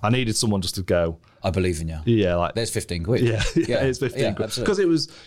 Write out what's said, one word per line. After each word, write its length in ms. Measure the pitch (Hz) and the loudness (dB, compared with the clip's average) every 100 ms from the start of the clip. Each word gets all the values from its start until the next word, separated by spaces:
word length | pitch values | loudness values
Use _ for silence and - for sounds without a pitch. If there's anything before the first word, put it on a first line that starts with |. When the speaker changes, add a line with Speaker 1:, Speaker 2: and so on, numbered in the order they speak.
Speaker 1:
I 80 | 104 | 0
needed 260 | 127 120 107 | 0 0 0
someone 260 | 113 101 | 0 0
just 140 | 90 - | -2 -4
to 60 | |
go, 360 | 90 90 85 80 _ _ | 0 2 0 -4 _ _
Speaker 2:
"I 80 | 95 | -4
believe 300 | 87 92 82 | 0 0 0
in 80 | 80 | -4
you." 100 | 78 | -4
Speaker 1:
Yeah, 320 | 82 113 92 87 | 2 4 4 2
like, 180 | 85 | 0
Speaker 2:
"There's 160 | 85 - | -2 -4
fifteen 320 | 107 - 87 | -4 -4 -4
quid." 200 | 82 120 | 0 2
Speaker 1:
Yeah, 200 | 117 107 - | 2 2 0
<laughs> 80 | - | 0
yeah, 80 | 113 | 0
Speaker 2:
Yeah. 140 | 123 | 0
Speaker 1:
it's 160 | 135 127 | 0 0
fifteen 240 | 127 - | -2 -2
Speaker 2:
Yeah, 100 | 143 | -2
Speaker 1:
quid. 120 | 202 107 | -2 -4
Speaker 2:
absolutely. 240 | 123 120 | -2 0
Speaker 1:
'Cause 60 | 196 | 2
it 80 | 180 | 2
was, 220 | 165 - - | 2 0 -8